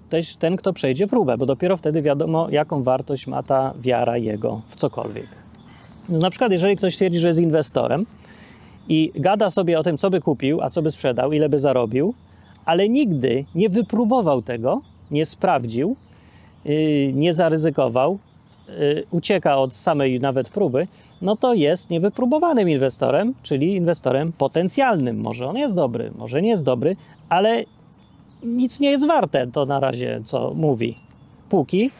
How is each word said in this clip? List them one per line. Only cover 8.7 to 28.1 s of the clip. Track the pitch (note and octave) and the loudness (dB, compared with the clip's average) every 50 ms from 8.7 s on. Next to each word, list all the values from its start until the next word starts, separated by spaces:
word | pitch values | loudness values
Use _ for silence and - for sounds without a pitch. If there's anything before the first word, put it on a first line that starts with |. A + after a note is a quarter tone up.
| - - - - | -20 -16 -4 -2
i | E3 D#3 D#3+ - - | 0 0 0 0 -2
gada | D#3 C#3 F3+ G#3 G#3 G#3+ F#3+ | 0 0 0 2 2 0 0
sobie | - G3+ F#3 E3 E3+ D#3+ | 0 0 0 2 0 2
o | |
tym, | D3+ F3 D#3+ C3+ | 0 0 0 0
co | - G3 | 0 0
by | F#3 F3+ | 0 0
kupił, | - F3 C#3+ - C#3 C3+ D3+ F3 | 0 -2 -2 0 0 0 0 0
a | - C3+ | -2 -4
co | - F3 | -2 -2
by | D3+ D#3+ | -2 -2
sprzedał, | C#3 - - C#3 A#2+ A#2 B2+ C#3+ | -2 -2 -2 -2 0 0 0 0
ile | D#3 D3 D#3 D3 | 2 2 2 2
by | C#3 C#3+ | 2 2
zarobił, | C3+ C#3+ B2+ B2+ A#2+ G#2+ A#2 C3 D3+ G3+ B3 - - - - - - - - - - | 2 2 2 2 0 0 0 0 0 0 -2 -6 -12 -20 -20 -20 -20 -20 -20 -8 -2
ale | - E3+ F3+ G3+ G#3+ | 0 2 2 2 2
nigdy | A#3+ C#4+ D4+ G#3 E3 C3+ A#2+ C3 A#2 C3 D3 - - | 2 2 2 2 0 0 0 0 0 -2 -2 -4 -2
nie | E3 G#3 A3 | 0 0 2
wypróbował | F3 A#3 A3 - - G#3+ B3 G#3 B3+ B3+ G3+ D#3+ C#3 B2 | 2 0 0 0 -2 0 0 2 2 2 2 2 2 0
tego, | A2+ - A#2+ A#2 A2+ C3 F3+ C4+ - - - - - - | -2 -4 -6 -2 -2 -2 -2 -2 -4 -10 -18 -20 -10 -4
nie | D3 D3 D#3+ | -2 -2 -2
sprawdził, | - - - - F#3+ E3 C#3 A#2+ A#2 A2 A#2 D3 G3 C4+ - - - - - - - - - - - - - - | -2 -4 -2 0 2 2 0 0 -2 -2 -2 -2 -2 -4 -6 -10 -18 -20 -20 -20 -20 -20 -20 -20 -20 -20 -10 -6
yy, | D3 D3 D#3 D#3 D#3 D3+ C#3+ C#3 C#3 C3 | -2 0 0 2 2 2 2 0 0 0
nie | C#3 D3+ F3 E3 | 0 0 2 2
zaryzykował, | E3 F3 D#3+ D#3+ D#3+ D3+ E3 C#3 - C3+ B2 A2+ B2 C3 D#3+ G3 G3 - _ _ - _ _ _ _ - - | 2 2 2 2 2 0 0 0 0 0 2 2 2 2 0 0 -4 -8 _ _ -20 _ _ _ _ -20 -16
yy, | - - D3+ C#3+ D3 - - - | -6 -2 0 0 0 -2 -4 -4
ucieka | - E3+ - - G#3 F3+ - D#3+ C#3+ C3+ | -4 -4 0 0 0 2 2 2 2 2
od | C3+ C3 - | 2 0 -4
samej | - - F3+ D#3+ C#3+ C#3 C3+ B2+ B2 | -4 -2 0 0 2 2 0 0 0
nawet | C3 C#3 B2+ C3+ B2+ - | -2 0 0 -2 -4 -4
próby, | - G3+ G3+ D3 A#2+ C3+ F3 - - - - - - - | -2 -2 0 0 0 -2 -2 -4 -8 -16 -20 -20 -14 -6
no | F3 F#3+ A3 | -4 -4 -2
to | - - B3+ A#3+ | 0 0 2 2
jest | G3+ C#3+ D3 E3+ F3+ - - | 2 2 2 2 0 -2 -4
niewypróbowanym | E3+ E3 F3 G#3 - - B3 A#3+ D4 D4+ E4+ E4+ D#4 A#3 G3 F3 | -2 -2 0 -2 -2 -2 0 0 2 2 2 2 2 2 2 2
inwestorem, | D3+ C3 C3+ C3 - - C3+ B2 C3 D#3 G3+ A#3+ C4 - | 2 2 2 0 0 0 0 2 2 2 0 0 -4 -6
czyli | - - D3+ C3 C#3+ F3+ G3+ | -6 -4 -2 0 0 0 0
inwestorem | F#3 F3 E3+ E3 - - C3 B2+ C3+ D#3 E3+ | 0 0 0 0 0 -2 0 0 0 0 -2
potencjalnym. | E3 - C#3 C3+ - D#3+ F3+ F#3+ - C#4 C4+ B3+ G#3+ D#3+ C3 B2 A2+ G#2+ | -2 -2 -2 0 0 0 -2 0 0 0 2 2 2 0 0 -2 -2 -4
Może | A2 A2+ A2+ A#2+ B2 C3+ | -4 -6 -6 -6 -6 -6
on | F#3 | -4
jest | B3+ D4 C4+ G3 | -4 -2 -2 0
dobry, | F3 D3 B2 A2+ A2+ A#2 A2 - A2+ | 0 0 0 -2 -4 -8 -8 -10 -12
może | A2+ A2+ B2 D3 | -10 -6 -4 -2
nie | F#3+ A3+ | 0 0
jest | A#3 F#3 C#3 | 0 0 0
dobry, | C3 B2+ A#2+ B2 D#3+ G3 - - - - - - - | 0 0 2 0 -2 -2 -2 -8 -18 -20 -20 -6 -2
ale | E3+ F3+ G3+ A3 A#3 A#3 A3 - _ - - - - - - _ | 0 2 2 2 2 0 -2 -6 _ -20 -20 -20 -20 -20 -20 _